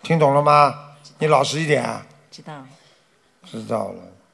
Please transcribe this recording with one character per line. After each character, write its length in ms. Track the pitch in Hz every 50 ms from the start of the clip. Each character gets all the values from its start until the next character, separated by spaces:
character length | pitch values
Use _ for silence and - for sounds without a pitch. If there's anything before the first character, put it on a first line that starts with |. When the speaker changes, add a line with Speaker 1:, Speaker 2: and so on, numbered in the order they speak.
| -
Speaker 1:
听 160 | - 165 160
懂 140 | 151 139 139
了 80 | 143
吗？ 520 | 147 147 147 147 147 139 120 - - - - - _ - -
你 80 | _ -
老 180 | 156 156 131 143
实 160 | 147 135 151
一 60 | 160
点。 180 | 147 151 127 120 117 113 107 - - - _ _ _
Speaker 2:
知 140 | - - -
道。 200 | 165 151 143 131 131 143 _ _ _ _ _ _ _ _ _ _ _ _ _ _
Speaker 1:
知 200 | - - 113 107
道 260 | 110 117 107 104 98
了。 140 | 95 92 90 92 92 _ _ _